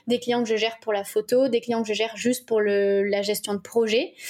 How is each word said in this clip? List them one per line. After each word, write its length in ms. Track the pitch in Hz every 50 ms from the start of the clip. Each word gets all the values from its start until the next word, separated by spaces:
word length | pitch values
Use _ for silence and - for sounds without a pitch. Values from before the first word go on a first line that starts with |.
| - 240
des 120 | 240 240
clients 240 | - 233 240 240 240
que 60 | 214
je 80 | 220 214
gère 200 | 214 226 226 -
pour 140 | - 226 208
la 100 | 202 202
photo, 440 | - - 208 214 - 247 254 269 269
des 120 | 233 233
clients 220 | 233 233 233 226
que 60 | 226 214
je 60 | 208
gère 220 | 196 220 226 220
juste 300 | 196 190 240 254 247 -
pour 160 | - 226 214
le... 420 | 208 208 202 202 202 202 202 196 202
la 200 | 202 202 202 202
gestion 300 | 202 208 202 - 214 202
de 40 | 196
projet. 540 | - - - 233 226 214 214 240 330 - - - - -